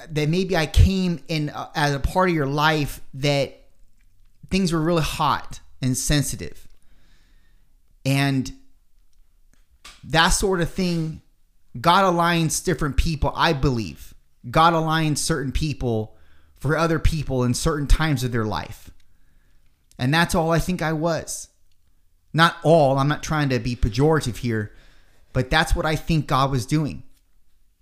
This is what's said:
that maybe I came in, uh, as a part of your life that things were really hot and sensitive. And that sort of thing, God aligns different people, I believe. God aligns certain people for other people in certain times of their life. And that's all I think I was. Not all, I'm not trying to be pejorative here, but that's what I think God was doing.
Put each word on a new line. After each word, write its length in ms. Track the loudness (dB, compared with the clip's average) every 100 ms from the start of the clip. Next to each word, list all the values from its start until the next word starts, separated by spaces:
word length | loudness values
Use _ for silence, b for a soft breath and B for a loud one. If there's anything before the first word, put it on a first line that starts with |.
| -8
that 180 | -2 0
maybe 280 | 0 0 -2
I 100 | 2
came 540 | 4 4 4 -2 -4 -4
in, 220 | -6 -4
uh, 200 | -8 -10
as 200 | -2 -2
a 60 | -2
part 280 | -2 0 0
of 60 |
your 120 | 0 -2
life 540 | 0 0 0 -2 -6 -14
that 460 | -4 0 0 -2 -8 -20 -20 -20 -20 _ -20 -20 -20 -4
things 220 | 0 0
were 80 | 0
really 220 | 0 0
hot 580 | 0 0 0 0 -4 -14 -16 -6
and 140 | -4 -2
sensitive. 720 | 0 0 0 -6 -10 -12 -18 -20 -20 -20 -20 -20 _ -20 -20 -20 _ _ _ _
And 480 | -2 0 2 0 -4 -10 -20 -20 _ -20 -20 -20 -20 _ _ -20 _ _ -20 -20
that 240 | -2 2 4
sort 320 | 2 0 0
of 100 | -2
thing, 520 | -2 -2 -2 -4 -8 _ _ _ _ _ -2
God 240 | 4 6
aligns 580 | 4 2 2 2 0 -2
different 320 | -2 -2 -2 0
people, 360 | -2 0 -2
I 180 | 2 2
believe. 600 | 2 0 0 -6 -10 -20 -20 _ _ -2
God 240 | 4 4
aligns 440 | 4 0 0 0 0
certain 340 | -2 -2 -2
people 640 | -2 -2 -2 -2 -2 -4 b b b b -8
for 200 | -2 0
other 220 | 2 2
people 460 | 0 -2 -4 -2
in 100 | 0
certain 320 | 0 -2 -2 2
times 360 | 2 2 -2
of 100 | -2
their 120 | -2
life. 460 | -4 -4 -8 -16 -20 -20 -20 -20 -20 _ _ -20 _ _ _ -6
And 140 | 0
that's 220 | 2 2
all 160 | 0 2
I 80 | 0
think 240 | 0 -2
I 100 | -2
was. 560 | -2 -2 -4 -6 -12 -14 _ -20 -20 _ _ _ _ _
Not 240 | 2 2 2
all, 360 | 4 6 6 2
I'm 100 | 0
not 140 | -2
trying 260 | -2 -2 0
to 80 | 0
be 180 | -2 -2
pejorative 600 | -2 2 2 2 -2 -6
here, 340 | -4 -4 -6 b b b b b b
but 180 | -4 0
that's 240 | 0 2
what 120 | 0 0
I 100 | -2
think 300 | 0 0 0
God 240 | 0 0
was 160 | -2 0
doing. 380 | -2 -2 -8 -16 -20 _ _ -20 _ _ _